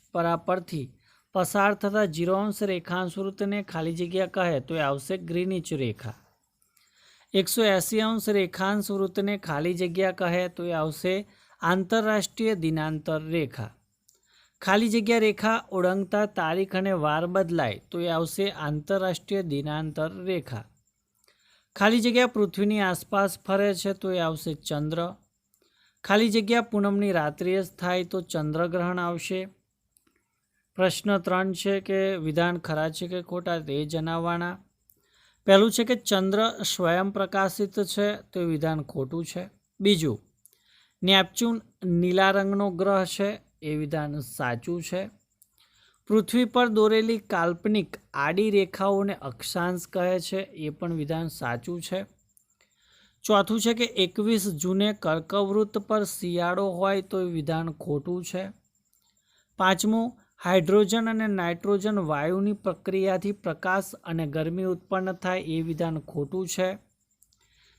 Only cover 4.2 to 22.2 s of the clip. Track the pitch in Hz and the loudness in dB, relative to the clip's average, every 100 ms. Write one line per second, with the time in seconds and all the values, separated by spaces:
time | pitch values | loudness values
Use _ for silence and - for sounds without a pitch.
4.2 | 180 190 175 170 135 165 143 139 - 185 | -2 0 0 0 -2 -2 0 -2 -4 -6
5.2 | 170 170 180 185 160 151 123 107 113 - | -4 -4 -2 -4 -4 -2 -2 -4 -10 -14
6.2 | _ _ _ _ _ _ _ _ _ _ | _ _ _ _ _ _ _ _ _ _
7.2 | _ 196 185 - 214 190 - 214 220 226 | _ 0 0 2 2 2 2 0 0 0
8.2 | 208 202 180 - 190 208 196 196 196 196 | 0 0 0 -2 -2 0 -2 -2 -2 -2
9.2 | 202 202 170 143 165 175 180 175 190 185 | -2 -4 -4 -2 -2 -2 -2 0 -2 0
10.2 | 180 175 180 175 175 165 156 151 180 190 | 0 0 -2 -4 -4 -2 -2 -2 -2 -2
11.2 | 202 _ _ _ 165 190 185 226 214 214 | -4 _ _ _ 0 0 2 0 2 0
12.2 | - - 220 202 160 160 156 156 160 156 | -2 -2 -2 0 0 0 -2 -4 -2 -4
13.2 | 156 165 139 - 110 - _ _ _ _ | -2 -2 -2 -6 -12 -12 _ _ _ _
14.2 | _ _ _ _ - 202 226 226 214 233 | _ _ _ _ 2 4 4 2 2 4
15.2 | 220 208 214 226 - 190 180 190 190 208 | 4 2 0 0 -2 0 2 0 0 0
16.2 | 208 190 160 175 190 190 190 185 151 151 | 0 -2 -2 0 0 0 0 0 2 0
17.2 | 175 185 175 170 123 98 - 175 175 165 | 0 0 0 0 0 -4 -8 -6 -2 0
18.2 | 165 - 196 - 147 151 147 196 185 165 | -2 -2 -2 -2 -4 -4 -2 -2 0 -4
19.2 | - 196 175 139 147 151 156 147 160 185 | -4 -4 -2 -4 -2 -4 -4 -4 -6 -4
20.2 | 180 180 - 117 - _ _ _ _ _ | -4 -4 -4 -10 -12 _ _ _ _ _
21.2 | _ _ _ _ _ - 202 233 233 240 | _ _ _ _ _ 2 4 6 4 4